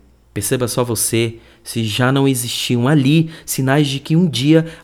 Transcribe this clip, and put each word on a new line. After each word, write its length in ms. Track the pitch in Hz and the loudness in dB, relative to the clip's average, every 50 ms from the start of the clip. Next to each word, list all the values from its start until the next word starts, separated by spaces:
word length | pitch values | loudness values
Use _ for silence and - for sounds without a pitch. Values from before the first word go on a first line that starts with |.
| _ _ _ _ _ _ - | _ _ _ _ _ _ -10
Perceba 320 | 107 - - 135 127 123 | -8 -4 -2 -2 -2 -2
só 160 | 107 - 131 | -2 -2 -2
você, 540 | 123 117 113 - - - 120 113 117 113 113 - - - - _ | -2 -2 -2 -2 -2 -2 0 0 -2 -2 -6 -10 -18 -20 -20 _
se 220 | _ - - - 113 | _ -10 -6 -6 -4
já 260 | 107 101 113 123 127 | -4 -2 0 0 2
não 160 | 135 139 139 | 2 2 2
existiam 600 | 139 135 120 120 113 - - - - 127 120 120 131 | 2 0 -2 -4 -6 -8 -6 -4 -2 0 0 2 2
ali 420 | 156 151 123 139 151 165 160 160 - - - | 2 4 4 4 4 2 2 0 -6 -12 -12
sinais 400 | - - - 131 135 135 151 151 | -8 -6 -2 0 2 2 2 2
de 140 | 135 135 135 | 0 -2 -6
que 160 | - - 156 | -4 0 0
um 120 | 165 185 165 | 2 2 0
dia 380 | 123 117 131 147 160 160 160 160 - - | 0 0 2 4 4 4 4 0 -8 -12